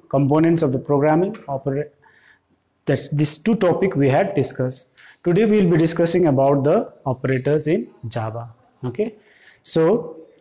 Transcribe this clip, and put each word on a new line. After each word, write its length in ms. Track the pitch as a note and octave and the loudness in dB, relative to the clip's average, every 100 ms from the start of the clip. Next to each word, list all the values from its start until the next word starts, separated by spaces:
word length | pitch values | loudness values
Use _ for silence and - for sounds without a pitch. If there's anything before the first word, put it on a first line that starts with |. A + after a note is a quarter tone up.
| - | -4
components 540 | C#3 C#3 D3+ E3 E3 | 0 2 2 2 2
of 100 | D#3 | 0
the 80 | B2+ | -2
programming, 560 | - D3 D3+ D#3 G3 A3 - | -2 0 2 2 0 -6 -10
opera-, 400 | C3+ C#3+ C3+ D3 _ _ _ _ _ _ _ _ _ - | -8 -6 -6 -8 _ _ _ _ _ _ _ _ _ -4
that 120 | C#3 - | -2 -2
these 260 | D3 D3 - | -2 -2 -2
two 160 | A3 | -2
topic 400 | A#3 F3+ D3 F#3+ | 2 2 2 0
we 140 | C#3 C#3 | 0 2
had 260 | C#3+ G3 | 2 0
discussed. 560 | - C3 - B2+ B2+ - _ - _ | -2 -4 -4 -6 -8 -18 _ -20 _
Today 220 | F3 E3+ | 0 2
we 180 | A3 G#3+ | 2 4
will 80 | F#3 | 4
be 80 | E3+ | 2
discussing 480 | D#3+ E3 E3+ F3+ F3 | 2 0 0 2 2
about 380 | C3+ C3+ C#3+ | 4 2 2
the 280 | C3+ G3 - - C#3 | 2 0 -2 -8 -6
operators 640 | B2 C3 C3 C3+ D3+ D3 | -4 -2 -2 0 0 0
in 180 | F#3+ - - A2 | -2 -4 -12 -10
Java. 420 | A#2+ A2 A2+ A#2 - _ _ | -8 -8 -10 -14 -20 _ _
Okay. 300 | B2 A#2+ - - _ _ - _ | -8 -6 -6 -8 _ _ -20 _
So 540 | - D#3+ D#3+ A3+ - - - _ | -6 0 2 0 -4 -16 -20 _